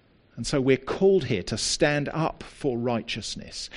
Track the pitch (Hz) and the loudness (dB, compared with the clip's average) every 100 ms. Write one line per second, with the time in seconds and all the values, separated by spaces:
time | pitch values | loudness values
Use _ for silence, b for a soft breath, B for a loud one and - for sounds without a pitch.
0 | b b _ - 117 147 131 131 - - | b b _ -12 -2 0 4 2 2 2
1 | 196 190 127 104 - 110 - - 151 147 | 4 4 2 -2 -2 -4 -2 2 2 2
2 | 135 156 156 - - - 143 120 120 117 | -2 -2 -4 -4 -16 -6 -4 -2 0 -2
3 | - 113 - - - - - | -2 -8 -8 -12 -14 -14 -14